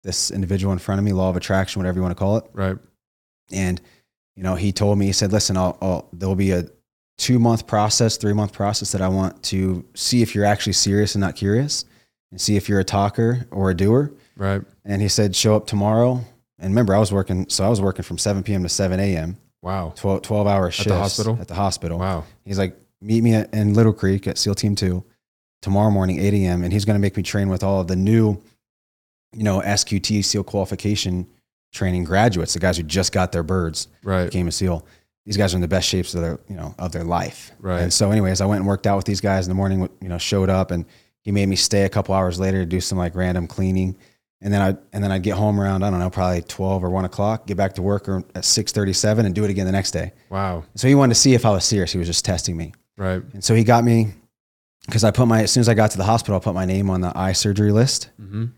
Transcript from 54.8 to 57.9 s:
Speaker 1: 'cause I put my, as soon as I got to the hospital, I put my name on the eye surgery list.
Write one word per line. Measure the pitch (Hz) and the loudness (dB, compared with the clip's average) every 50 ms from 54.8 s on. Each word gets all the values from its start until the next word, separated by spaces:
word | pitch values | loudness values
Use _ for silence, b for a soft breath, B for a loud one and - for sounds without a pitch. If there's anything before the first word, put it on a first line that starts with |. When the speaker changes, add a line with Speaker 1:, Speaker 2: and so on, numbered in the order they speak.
| - - | -12 -4
Speaker 1:
'cause | - 110 104 | 0 2 2
I | 110 | 4
put | 104 - 127 | 4 4 4
my, | 117 113 110 110 | 4 4 4 4
as | 95 | 4
soon | - 127 | 2 4
as | 120 117 | 4 4
I | 113 | 6
got | 101 107 107 | 4 4 2
to | - | 2
the | 92 95 | 0 0
hospital, | 101 113 117 - - 101 | 2 2 2 2 0 -2
I | 92 | -2
put | - 113 90 | 0 -2 -2
my | 92 92 | -2 -2
name | 92 95 98 101 98 | 0 0 0 0 0
on | 92 90 | 0 0
the | 90 87 - | -2 -2 -2
eye | - 92 95 92 | -2 -2 -2 0
surgery | - - 104 98 101 104 104 104 | 0 0 0 2 4 4 4 6
list. | 110 123 135 | 4 4 2